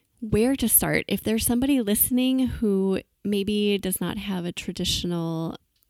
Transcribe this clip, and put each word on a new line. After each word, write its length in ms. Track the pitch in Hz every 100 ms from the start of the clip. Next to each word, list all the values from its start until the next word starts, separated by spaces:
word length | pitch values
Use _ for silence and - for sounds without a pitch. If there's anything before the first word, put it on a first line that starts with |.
| _ _
where 340 | 220 214 240 277
to 120 | 226
start. 360 | - 165 151 -
If 140 | 196
there's 220 | 214 226 -
somebody 360 | 240 269 269
listening 640 | 202 214 - 247 254 262 254
who 540 | - 214 190 190 185 - _ 202
maybe 540 | 202 196 208 208 202
does 220 | 190 185
not 180 | 175 208
have 260 | 196 185 175
a 80 |
traditional 1040 | - - 180 180 - 175 170 165 165 165 - _ _ _